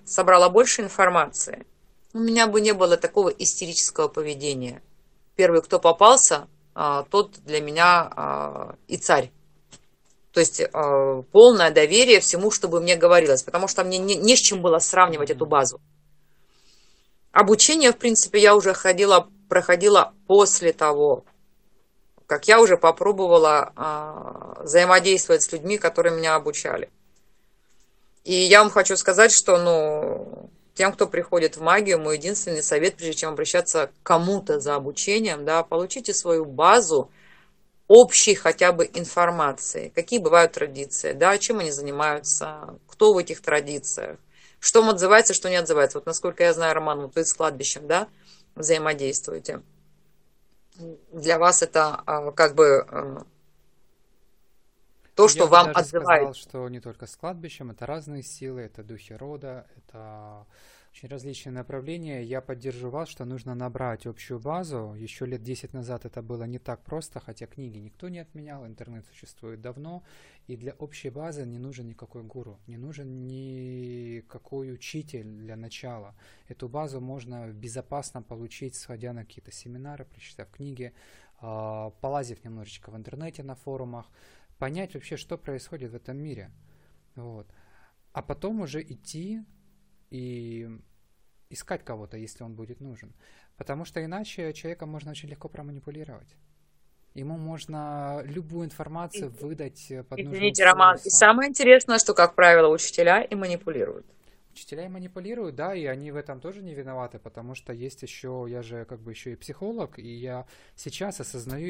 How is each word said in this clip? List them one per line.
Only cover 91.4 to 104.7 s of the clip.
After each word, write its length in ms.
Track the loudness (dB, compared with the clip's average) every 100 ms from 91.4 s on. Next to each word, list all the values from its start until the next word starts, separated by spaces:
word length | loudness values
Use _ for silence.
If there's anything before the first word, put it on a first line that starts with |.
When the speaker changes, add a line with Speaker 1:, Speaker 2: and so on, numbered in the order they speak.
| _
Speaker 2:
искать 340 | -20 -14 -14
кого-то, 340 | -14 -18 -18 -20
если 260 | -20 -20
он 120 | -20 -20
будет 240 | -20 -20
нужен. 320 | -20 -20 -20 _ _ _ _ _
Потому 280 | -14 -14 -14
что 180 | -14
иначе 500 | -12 -12 -14 -12 -14
человека 320 | -12 -16 -16 -16
можно 260 | -16 -16
очень 180 | -18 -20
легко 200 | -20 -20
проманипулировать. 840 | -18 -18 -18 -18 -18 -20 -20 _ _ _ _ _ _ _ _ _ -18
Ему 220 | -14 -14
можно 840 | -14 -16 -16 -14 -12 -12 -12 -12 -12
любую 400 | -14 -14 -14 -14
информацию 680 | -14 -14 -14 -14 -14 -16
Speaker 1:
Из-, 100 | -14
Speaker 2:
выдать, 500 | -14 -14 -14 -18 -18
э, 120 | -18
под 180 | -14 -14
нужным 300 | -12 -6 -6
Speaker 1:
Извините, 100 | 2
Роман, 360 | 4 6 4 4
и 60 | 0
Speaker 2:
соусом. 0 |
Speaker 1:
самое 400 | 4 4 4 0
интересное, 500 | 0 6 6 6 0
что, 140 | 0
как 220 | 2 2 6
правило, 320 | 6 6 4
учителя 520 | 2 -4 0 2 2
и 120 | 0 -8
манипулируют. 720 | -8 -8 -8 -6 -8 -8 -20 _ _ _ _
Speaker 2:
Учителя 320 | -20 -18